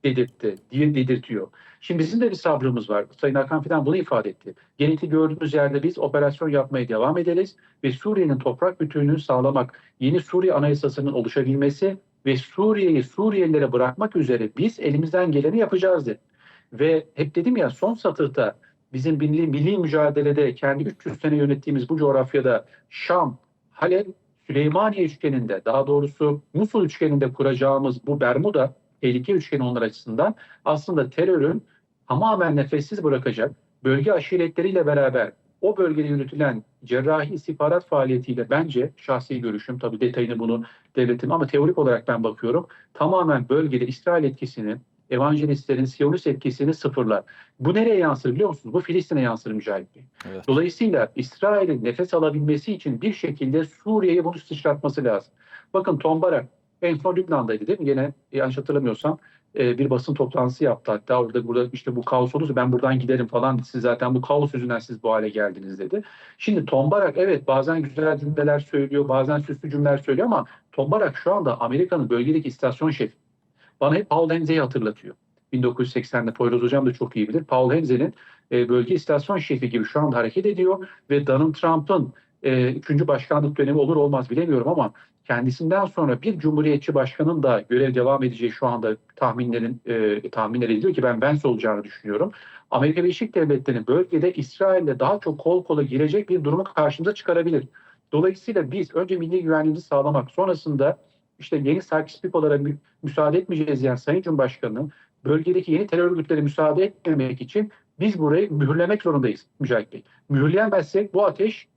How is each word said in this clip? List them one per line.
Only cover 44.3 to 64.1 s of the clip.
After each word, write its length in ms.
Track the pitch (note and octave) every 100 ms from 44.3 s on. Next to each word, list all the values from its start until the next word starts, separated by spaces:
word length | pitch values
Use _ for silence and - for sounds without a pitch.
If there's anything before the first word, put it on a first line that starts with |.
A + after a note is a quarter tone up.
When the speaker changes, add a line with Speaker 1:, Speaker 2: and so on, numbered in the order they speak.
| C3 B2+ - G#2+ G#2+ _ _ _
Speaker 1:
evangelistlerin, 760 | B2+ C#3+ D3+ D3 C#3 - B2+
Siyonist 420 | C3 - D3 F3+ D#3
etkisini 480 | C3+ C#3 B2 C#3
sıfırlar. 500 | D#3 C3+ C3 A2 G2+ - - - _
Bu 140 | C3+
nereye 220 | G3 A3+ G3+
yansır 380 | D#3+ C3+ C3
biliyor 140 | C3 G3+
musunuz? 260 | D3+ A#2
Bu 60 | D#3
Filistin'e 400 | - F3 D#3+ D3+
yansır 320 | B2 A2+ A#2+
Mücahit 440 | G#2+ G#2+ G2 F#2 -
Bey. 60 | - _ F#2+
Speaker 2:
Evet. 160 | F#2+ -
Speaker 1:
Dolayısıyla 640 | D3 F3 - A3+ D3+ G#2+ -
İsrail'in 680 | B2+ - G3 G#3 F#3 C3
nefes 300 | A#2 B2 F3+
alabilmesi 580 | E3+ D#3 D3 D3 D3 A3
için 300 | G3+ D3 A2+
bir 100 | G#3
şekilde 520 | F#3+ D3+ - C3 D3+
Suriye'ye 600 | D#3 _ G#3 G#3+ F#3 F3
bunu 140 | E3 E3
sıçratması 680 | - D3 D#3 D3 D3 D3
lazım. 280 | B2+ G2+ - _ _ - _
Bakın 240 | F#3+ F#3+ D3+
Tom 240 | D#3 D#3+
Barak 240 | F3+ D3+ C3+ _ _ _
en 120 | F3
son 220 | D#3 F#3 F3+
Lübnan'daydı 500 | F#3 D3 A2+ G#2+ G#2+
değil 120 | -
mi? 60 |
Gene 280 | C#3+ C3+ C#3+ - _
yanlış 260 | C3+ C3 C3
hatırlamıyorsam, 600 | C3+ C#3+ B2+ A2 D3+ D#3+ _ _ _ -
e, 200 | B2 A#2+
bir 120 | C3+
basın 240 | B2+ C#3+
toplantısı 500 | D3 B2+ C3 B2+ B2+
yaptı 280 | C#3+ A2+ -
hatta. 280 | G#2 - B2
Orada 260 | A#2 A#2+ A#2
burada 240 | A#2+ B2
işte 240 | B2+ - B2
"Bu 60 |
kaos 320 | A#2 C3 B2+
olursa 220 | D3 D3+ B2+
ben 160 | B2+
buradan 260 | B2 C3 C3
giderim." 280 | B2 B2+ A#2+
falan 320 | A#2+ C3 B2+
dedi. 80 | B2+
"Siz 160 | B2+
zaten 320 | A#2+ A#2 B2